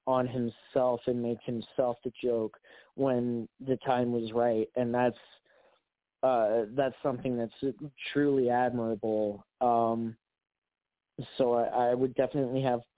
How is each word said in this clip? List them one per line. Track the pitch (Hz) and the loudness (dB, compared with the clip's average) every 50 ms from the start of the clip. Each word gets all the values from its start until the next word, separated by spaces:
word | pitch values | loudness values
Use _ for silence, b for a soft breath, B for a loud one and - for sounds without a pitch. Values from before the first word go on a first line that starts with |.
| - 127 | -2 0
on | 131 127 123 | 2 2 2
himself | 123 123 127 120 117 - - - - - 135 127 127 120 120 - 127 | 0 -2 -2 -4 -4 -6 -8 -20 -4 0 0 2 2 0 0 -2 -2
and | 123 120 | -2 -2
make | 120 117 117 113 - | -2 -4 -4 -4 -6
himself | - 120 113 104 - - - 131 120 120 - - | -6 -6 -6 -8 -8 -2 -2 0 0 -2 -4 -8
the | 127 - - - | -10 -10 -4 -2
joke | 123 117 113 110 107 - - B B B B B B B | -2 0 0 -2 -4 -8 -12 B B B B B B B
when | - 135 135 127 120 123 120 120 117 110 - _ _ - 131 | -2 0 0 2 0 0 0 -2 -4 -6 -10 _ _ -4 -2
the | 131 117 | -2 -2
time | - 135 127 123 123 120 | 0 0 0 2 2 0
was | 120 117 113 110 | 0 -2 -2 -2
right, | 110 120 120 120 113 110 110 - - | 0 2 2 2 2 0 0 -2 -2
and | 123 123 120 120 | -2 -2 0 0
that's, | 123 123 120 - - - - - _ b b b b b b b b b _ _ _ _ _ _ - - | 2 2 2 0 -2 -18 -20 -20 _ b b b b b b b b b _ _ _ _ _ _ -2 0
uh, | 131 127 117 110 104 110 117 107 104 120 | 2 2 4 2 2 2 0 0 -2 -2
that's | 139 135 131 117 - | -2 -2 -2 -2 -4
something | - 143 123 117 - 135 123 120 | -4 -4 -4 -2 -4 -4 -2 -2
that's | 117 113 - - 139 135 - - 151 143 _ - - - | -4 -6 -6 -6 -6 -6 -6 -6 -12 -14 _ -12 -12 -4
truly | - 143 147 147 139 135 123 120 | 0 2 2 4 4 4 4 4
admirable. | 120 123 127 123 123 123 113 113 113 107 - 113 107 107 107 104 104 98 - _ _ - | 2 2 2 2 0 0 -2 -2 -2 -2 -2 0 0 2 0 0 -2 -6 -14 _ _ 0
Um, | 127 120 117 117 117 113 117 113 113 113 113 _ _ _ _ _ _ _ _ _ _ _ _ _ _ _ _ _ _ _ _ - 127 - - - | 2 2 4 4 2 2 0 -2 -4 -6 -8 _ _ _ _ _ _ _ _ _ _ _ _ _ _ _ _ _ _ _ _ -14 -14 -12 -2 0
so | 131 120 120 | 0 2 2
I, | 117 117 - - 123 123 120 | 2 0 0 0 2 2 2
I | 123 | 2
would | 123 131 127 123 | 2 0 -2 0
definitely | - 131 127 - 143 135 120 131 135 | 0 -2 0 0 -2 -2 0 -2 -2
have, | 135 131 123 113 - _ _ | 0 0 0 -2 -4 _ _